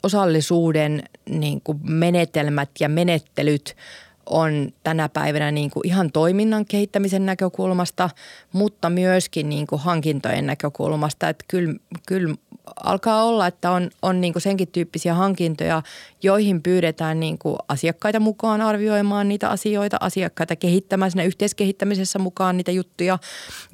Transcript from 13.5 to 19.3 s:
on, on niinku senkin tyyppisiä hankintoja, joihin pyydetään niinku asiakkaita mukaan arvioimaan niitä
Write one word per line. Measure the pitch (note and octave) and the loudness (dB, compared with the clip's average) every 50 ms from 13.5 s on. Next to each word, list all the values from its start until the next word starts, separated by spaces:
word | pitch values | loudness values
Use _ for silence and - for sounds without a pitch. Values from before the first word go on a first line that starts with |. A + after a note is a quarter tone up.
| - - - F3 | -2 -2 0 0
on, | F3+ F3+ F3+ - _ - | 2 2 0 -2 _ -2
on | - F#3 F#3 F3+ | -2 0 0 2
niinku | F3+ E3+ D#3+ F3 | 0 0 -2 -2
senkin | - G3 G3 F#3+ F#3 | -2 0 0 0 -2
tyyppisiä | - - F3 E3 - - E3 - F3 E3 | -2 -2 -4 -4 -4 -6 -4 -2 0 2
hankintoja, | F3 F#3+ G3 F#3 - F3 E3 D#3 - E3 E3 E3 D#3+ D#3 - - - - - _ - - | 2 2 0 0 0 0 -2 -2 -2 0 0 0 0 -2 -6 -16 -20 -20 -20 _ -2 2
joihin | G3 G3 G#3+ G#3+ G3+ F#3 E3 C#3+ | 2 4 4 4 2 2 2 2
pyydetään | F3+ F#3 F#3 E3 D#3+ D#3 - D#3+ D#3+ D#3+ D#3+ | 2 2 4 2 0 0 -2 -4 -2 -2 -2
niinku | D#3+ D#3 D#3+ - - D#3 - - - | -2 -4 -4 -4 -4 -4 -4 -4 -4
asiakkaita | - C#3+ - - E3 E3+ - - G#3+ G#3 A3 | -6 -4 -2 0 -2 -2 0 -2 0 2 2
mukaan | G#3+ A3 G#3 - A3 A3+ G#3+ G#3+ | 2 2 0 0 0 0 0 2
arvioimaan | A3 A3 G#3+ G3+ G#3 G#3+ G#3 G#3 G3+ G3+ G3+ G3+ G3+ | 2 0 0 0 0 2 2 2 2 2 0 2 0
niitä | G3+ | 0